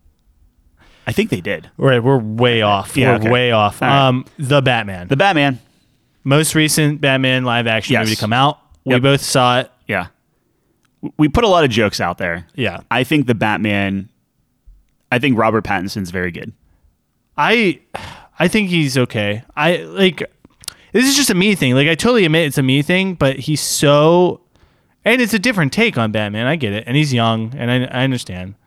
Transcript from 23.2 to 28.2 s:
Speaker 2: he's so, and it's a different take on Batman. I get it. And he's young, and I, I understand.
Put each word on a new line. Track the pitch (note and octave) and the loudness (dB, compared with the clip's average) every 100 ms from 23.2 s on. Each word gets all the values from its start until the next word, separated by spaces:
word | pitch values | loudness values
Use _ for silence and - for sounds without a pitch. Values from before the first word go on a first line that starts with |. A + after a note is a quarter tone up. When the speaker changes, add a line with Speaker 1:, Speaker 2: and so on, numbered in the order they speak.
| C#3 C3+ | -2 -2
Speaker 2:
he's | A#2 D3+ | -4 -4
so, | - - D3 D3 D#3 F3 F3+ - _ _ _ _ _ _ | -4 0 2 4 6 4 4 0 _ _ _ _ _ _
and | - B3+ | 0 0
it's | A#3 | 2
a | A3 | 0
different | A#3+ G#3 C#3+ | 0 0 0
take | - A3+ C#3 | 0 -2 0
on | A2+ | -2
Batman. | G#2+ G#2 G#2 B2 | -2 -4 -4 -2
I | D#3+ | -2
get | A2+ | -4
it. | G2+ A#2 | -6 -2
And | C3+ | 0
he's | D3+ B2 | 0 2
young, | A2+ A2+ A2 C#3 | 0 0 -4 -6
and | A#2+ | -2
I, | B2+ B2 | -2 -2
I | B2 | -2
understand. | C3+ B2 | -2 -2